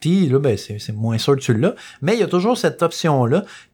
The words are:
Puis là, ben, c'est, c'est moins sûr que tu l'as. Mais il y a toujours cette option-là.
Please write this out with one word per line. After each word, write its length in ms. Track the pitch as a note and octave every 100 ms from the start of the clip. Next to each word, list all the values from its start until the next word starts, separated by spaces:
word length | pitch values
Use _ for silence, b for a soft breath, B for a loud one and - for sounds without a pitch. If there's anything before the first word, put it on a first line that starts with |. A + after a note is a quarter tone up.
Puis 280 | D#3 F#3+ D#3+
là, 100 | C3+
ben, 180 | C#3+ G2+
c'est, 220 | - G#2
c'est 140 | -
moins 260 | G#2+ A2+ A2+
sûr 160 | - C#3
que 40 |
tu 140 | -
l'as. 200 | A2 E3+ B3+ B B
Mais 120 | D3
il 60 | A#3
y 20 |
a 60 | F3
toujours 280 | F3 G3+ B3
cette 240 | E3 -
option-là. 600 | E3+ - E3 C#3 A#2 D#3+ G#3 B B